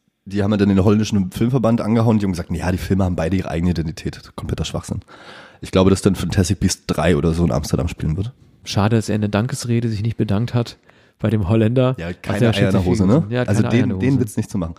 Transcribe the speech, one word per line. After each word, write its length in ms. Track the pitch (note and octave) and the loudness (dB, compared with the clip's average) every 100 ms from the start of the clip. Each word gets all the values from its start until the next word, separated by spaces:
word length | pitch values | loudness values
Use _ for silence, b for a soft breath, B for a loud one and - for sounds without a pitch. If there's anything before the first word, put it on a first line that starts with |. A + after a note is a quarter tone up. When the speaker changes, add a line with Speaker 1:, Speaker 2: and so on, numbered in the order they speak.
| _ _ - | _ _ -8
Speaker 1:
die 180 | G2+ | -2
haben 80 | G2+ | 0
ja 60 | G#2+ | 2
dann 120 | G2 | 4
den 140 | G2 | 4
holländischen 480 | G2+ G#2 G#2 G#2 F#2 | 4 4 2 0 0
Filmverband 500 | - A#2 C3 A2 A#2 | 0 0 2 2 0
angehauen 340 | G#2 A#2 A#2 A2 | 0 2 4 2
und 60 | |
die 40 | G2 | 2
haben 60 | |
gesagt, 200 | E2+ - | -4 -4
ja, 200 | E2+ E2+ | -4 -2
die 60 | F2+ | -2
Filme 260 | - G2 | 0 0
haben 120 | F#2+ F#2 | 0 0
beide 200 | E2 F#2+ | -2 -2
ihre 140 | - | -2
eigene 220 | D#2+ F2 | -2 0
Identität. 480 | E2 D#2+ - D2+ - - - | 0 -4 -6 -10 -10 -16 -12
Kompletter 300 | F#2 - E2 | -8 -6 -6
Schwachsinn. 360 | E2+ - - - B B B B B | -8 -8 -10 -12 B B B B B
Ich 100 | - | -2
glaube, 180 | F#2 F#2+ | 2 4
dass 120 | F#2+ | 4
dann 140 | G2+ F2+ | 2 0
Fantastic 440 | F2 G2+ F2+ G2 | -2 0 0 0
Beasts 260 | F#2+ - - | -2 -2 -6
drei 280 | - D#2+ D2+ | -2 2 2
oder 160 | E2 | 2
so 100 | E2 E2+ | 2 0
in 60 | |
Amsterdam 360 | B1+ - - F2 | 0 -2 -2 -4
spielen 280 | - D#2+ D#2 | -4 -4 -4
wird. 140 | A2 - _ _ | -6 -10 _ _
Speaker 2:
Schade, 320 | - - G2+ A2+ | -6 -2 0 0
dass 140 | G#2 | 0
er 60 | G#2+ | -2
in 60 | |
der 80 | G#2 | 0
Dankesrede 600 | G#2 B2 C3+ A#2+ A#2 A#2 | -2 -2 -4 -2 -2 -2
sich 120 | G#2 | -2
nicht 140 | A2+ - | -4 -2
bedankt 360 | G#2+ G2+ A#2+ | -2 0 0
hat 240 | A#2+ A#2 - b b b b | -2 -4 -8 b b b b
bei 120 | A2 | -2
dem 180 | G#2+ F2 | 0 2
Holländer. 460 | A2+ A2 B2+ B2+ C3 | 2 2 2 0 0
Speaker 1:
Ja, 100 | E2+ | -6
Speaker 2:
Was 120 | F2+ | -8
Speaker 1:
keine 240 | - G2+ A#2 | -4 0 2
Speaker 2:
ja 60 | |
Speaker 1:
Eier 160 | G2+ G2 | 2 2
in 40 | |
der 120 | F#2+ F2+ | 2 2
Hose, 220 | F2+ F#2 | 2 4
ne? 180 | C#3 G2+ | 2 0
Speaker 2:
Ja, 140 | B2 | -2
Speaker 1:
Also 200 | B2 G2+ | 0 0
Speaker 2:
keine 100 | A#2+ | 2
Eier 100 | A#2 | 2
in 60 | G2+ | 2
Speaker 1:
den, 100 | F#2+ | 0
Speaker 2:
der 100 | B2 | 0
Speaker 1:
den 40 | C3+ | 0
Speaker 2:
Hose. 60 | |
Speaker 1:
Witz 160 | A2+ - | 0 -4
nicht 120 | G#2 | -4
zu 60 | G#2 | -4
machen. 180 | E2+ | -6